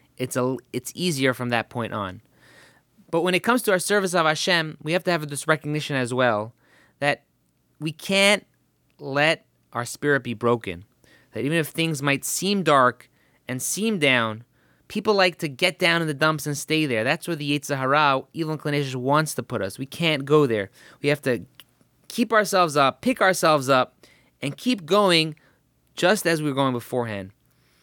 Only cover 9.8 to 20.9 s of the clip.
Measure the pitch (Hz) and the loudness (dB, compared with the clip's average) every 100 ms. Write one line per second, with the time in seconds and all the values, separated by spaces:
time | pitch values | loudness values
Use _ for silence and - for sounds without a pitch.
9.8 | 120 - 147 139 127 110 120 120 101 87 | -8 -4 0 0 -2 -2 0 0 -2 -12
10.8 | 98 _ _ _ _ 110 131 165 151 - | -14 _ _ _ _ -6 -2 -2 -2 -2
11.8 | 165 147 143 139 - - 185 202 160 139 | -2 -2 -2 -2 -4 -4 -2 0 4 4
12.8 | 123 - - _ _ _ - 127 - 180 | 4 0 -16 _ _ _ -10 -8 -6 -4
13.8 | 226 202 139 127 113 110 - _ _ _ | -2 2 2 4 0 -4 -14 _ _ _
14.8 | - 208 208 202 185 - 160 131 180 - | -10 -4 0 2 2 0 -8 -2 -2 0
15.8 | 175 170 160 139 156 151 151 139 - 156 | 2 2 0 0 0 0 -4 -6 -2 0
16.8 | 151 113 117 165 - 165 143 143 - 139 | 0 0 0 -2 -4 -6 -2 -2 -2 -4
17.8 | 131 143 147 135 - - 156 156 151 143 | 0 2 4 2 -4 -8 -6 -4 -2 -2
18.8 | 135 127 127 147 156 - 117 117 98 - | -2 -4 0 0 0 -4 -6 -4 -4 -8
19.8 | 135 - 170 147 139 151 139 107 98 - | -10 -2 -2 0 2 4 4 0 -4 -10
20.8 | - | -20